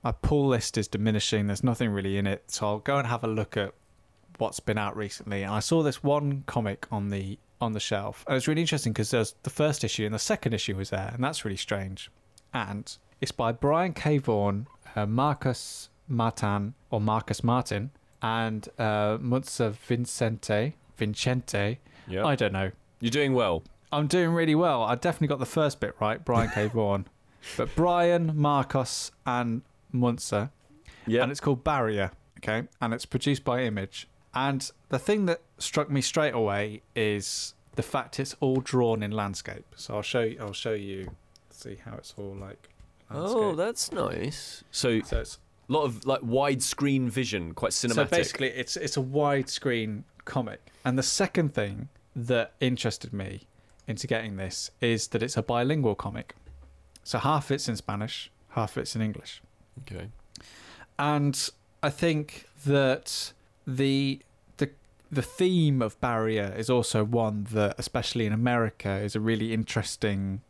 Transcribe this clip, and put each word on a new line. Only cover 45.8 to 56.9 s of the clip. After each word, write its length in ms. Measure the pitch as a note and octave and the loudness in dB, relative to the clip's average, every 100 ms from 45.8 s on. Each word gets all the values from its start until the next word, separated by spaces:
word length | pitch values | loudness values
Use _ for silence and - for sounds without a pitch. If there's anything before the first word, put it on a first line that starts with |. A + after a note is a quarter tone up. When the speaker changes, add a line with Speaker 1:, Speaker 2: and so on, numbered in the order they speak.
Speaker 2:
of, 200 | C#3+ A2 C3 | 0 -2 -2
like, 140 | C3 | -2
widescreen 880 | A#2+ B2 C#3+ C3+ - - C#3+ C3+ B2 | 2 2 2 2 -2 0 2 2 2
vision, 460 | A#2 A#2 G2+ E2 | -2 -2 -2 -4
quite 180 | - G2 | -2 -2
cinematic. 220 | - A#2+ | 0 0
Speaker 1:
So 100 | A#2 | 2
basically, 440 | C#3 E3+ - - C3 | 2 2 0 -2 -4
it's, 280 | B2+ B2 - | -4 -6 -4
it's 200 | D#3 D3 | -2 -2
a 40 | |
widescreen 1000 | C3 C#3+ D3 C#3 C3 - C#3 A#2 A2 G#2 - - - | -2 2 2 2 0 -4 -2 0 -2 -6 -10 -18 -6
comic. 340 | C3+ A2+ G#2 - _ | -4 -4 -8 -20 _
And 120 | B2+ B2+ | -2 0
the 40 | |
second 520 | B2 - G3 - D3+ | 2 0 2 2 2
thing 340 | C3 G2+ G#2 B2+ _ _ | 0 -2 -4 -12 _ _
that 380 | - A#2 B2 A2 _ | -8 0 2 0 _
interested 520 | B2+ B2 A#2+ - - | 0 2 -2 -4 -8
me 360 | G2+ G2 G2 - _ _ - - | -8 -8 -10 -16 _ _ -16 -10
into 180 | A2 - | -8 -2
getting 300 | A2+ A2 G2 | -2 -2 -6
this 340 | F#2 - - _ | -6 -6 -10 _
is 280 | A#2+ A2+ - | 2 2 0
that 140 | A2+ | -2
it's 140 | A#2+ A#2+ | -2 -2
a 60 | |
bilingual 520 | - A#2+ B2 D#3 A#2+ G2+ | 0 0 2 2 2 0
comic. 400 | G#2 A2+ - - - - - - _ | -4 -8 -12 -18 -20 -20 -20 -20 _